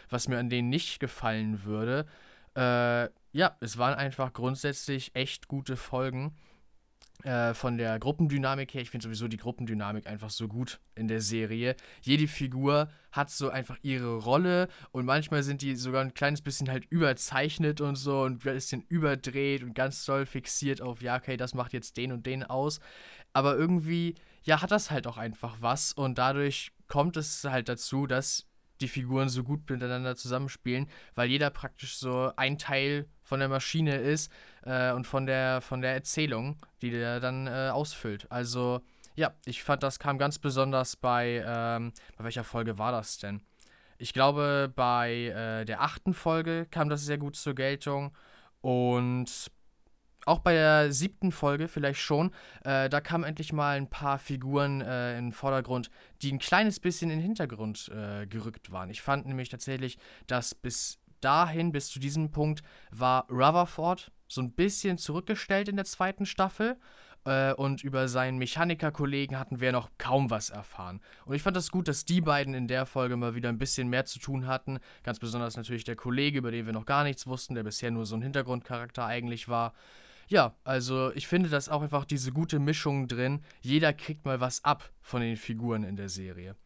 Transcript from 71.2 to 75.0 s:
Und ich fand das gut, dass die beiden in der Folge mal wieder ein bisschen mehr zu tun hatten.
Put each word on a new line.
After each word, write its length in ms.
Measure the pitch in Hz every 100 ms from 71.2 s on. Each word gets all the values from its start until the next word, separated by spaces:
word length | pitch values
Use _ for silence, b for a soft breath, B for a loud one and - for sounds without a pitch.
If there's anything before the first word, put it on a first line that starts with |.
Und 100 | -
ich 80 | 147
fand 140 | 196 180
das 140 | -
gut, 180 | 185 170
dass 160 | 139
die 160 | - 180
beiden 340 | 156 143 139
in 140 | 131 123
der 160 | 127 131
Folge 300 | 135 123 123
mal 180 | 120
wieder 140 | 120 120
ein 100 | 113
bisschen 300 | 131 - 123
mehr 160 | 127
zu 140 | 135 -
tun 260 | - 135 131
hatten. 320 | 131 - 131 b b